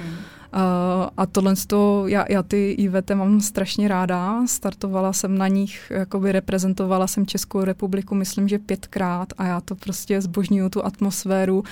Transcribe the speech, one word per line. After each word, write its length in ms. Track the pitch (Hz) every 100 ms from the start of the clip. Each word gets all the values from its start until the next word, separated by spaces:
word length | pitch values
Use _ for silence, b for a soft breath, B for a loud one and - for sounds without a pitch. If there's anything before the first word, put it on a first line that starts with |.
| 165 170 B B B
Eh, 560 | 190 185 180 180 185 - -
a 100 | 190
tohle 300 | 196 190 190
z 100 | -
toho, 400 | 208 202 202 190
já, 160 | 202 -
já 140 | 196
ty 280 | 190 202 202
I 180 | - 196
V 140 | 190
T 120 | 185
mám 260 | 196 190 208
strašně 480 | 202 196 190 - 208
ráda. 580 | 185 185 180 185 233 247
Startovala 680 | - 196 - 196 190 190
jsem 260 | 190 190 190
na 100 | 190
nich, 380 | 196 196 - -
jakoby 420 | 196 190 196 196
reprezentovala 720 | 190 - 190 190 185 185 185 190
jsem 200 | 208 196
Českou 380 | 190 - 196
republiku, 500 | 190 185 196 196 190
myslím, 340 | 196 190 202 202
že 100 | 208
pětkrát 680 | 208 190 - 196 180 175 185 -
a 80 | 185
já 140 | 180
to 140 | - 185
prostě 440 | 202 185 - 196
zbožňuju, 480 | 185 202 180 196 185
tu 160 | 202 196
atmosféru, 760 | - 196 185 190 190 190 190 202